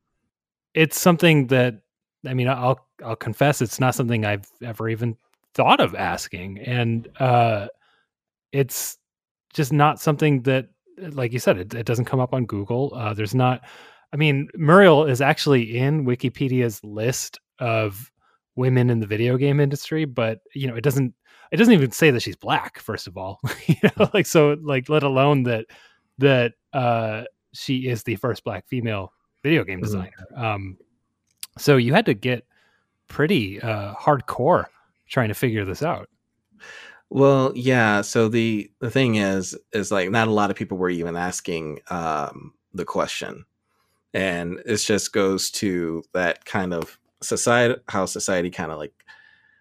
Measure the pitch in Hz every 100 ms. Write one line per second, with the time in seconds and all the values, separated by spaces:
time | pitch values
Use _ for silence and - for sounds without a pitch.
0 | _ _ _ _ _ _ _ - 160 -
1 | 185 170 175 156 127 131 123 110 _ _
2 | _ _ 135 127 123 131 123 131 _ _
3 | 117 113 - 104 143 143 117 - 131 120
4 | 120 117 107 104 98 _ 120 110 113 110
5 | 120 113 _ _ _ - 127 254 110 85
6 | 85 87 - - 92 98 123 123 117 117
7 | 117 - 131 120 117 107 101 - _ _
8 | _ _ _ _ _ 139 135 - - -
9 | _ _ _ _ _ - 139 151 147 143
10 | - 147 151 139 123 131 123 _ _ -
11 | 185 143 123 120 - 139 104 117 117 117
12 | 120 131 127 135 117 101 101 120 139 -
13 | 110 104 107 127 127 127 - - - _
14 | _ 147 156 139 151 - 151 180 196 147
15 | 156 123 139 156 - 135 113 117 131 156
16 | 131 123 135 - 139 127 120 107 107 104
17 | 113 123 - - _ _ - 113 110 98
18 | 123 _ _ _ _ - 131 127 123 117
19 | 104 104 120 127 143 139 143 143 - 160
20 | 156 123 113 113 _ 139 135 117 139 131
21 | 127 - _ _ - 156 226 208 135 -
22 | 160 120 110 87 101 147 - - - 104
23 | - 92 95 98 120 - - - 208 -
24 | 208 208 - 170 147 147 151 135 127 151
25 | 143 131 139 143 123 113 113 - _ _
26 | _ - 139 131 120 - _ 143 120 117
27 | 113 107 110 _ _ - - 131 127 117
28 | - 110 127 107 - 98 - 127 113 104
29 | 95 _ _ _ 143 160 92 95 107 101
30 | 90 - - - 113 104 98 95 _ _
31 | _ _ _ _ - - - 139 120 165
32 | 226 117 127 120 - _ _ _ _ _
33 | _ - 151 190 101 101 113 107 101 104
34 | - 143 - - 131 175 - _ _ _
35 | _ - 113 101 131 110 95 87 151 -
36 | - _ _ _ _ _ - - - -
37 | _ 135 139 139 131 127 127 127 110 104
38 | 101 123 110 117 113 107 101 _ 120 135
39 | 131 110 98 95 90 - _ 110 95 101
40 | 92 113 113 107 101 98 104 92 90 87
41 | 85 85 90 - - 85 78 73 - 90
42 | 82 76 71 69 71 _ _ 92 85 98
43 | 76 - - - - _ _ _ _ _
44 | _ - 95 87 85 90 - 107 - 101
45 | - 107 98 95 - - 104 90 82 82
46 | - 90 87 - - 107 92 85 80 -
47 | _ _ - 117 - 120 120 127 - 104
48 | 92 - - 92 87 87 82 78 76 _
49 | _ - _ _ _ _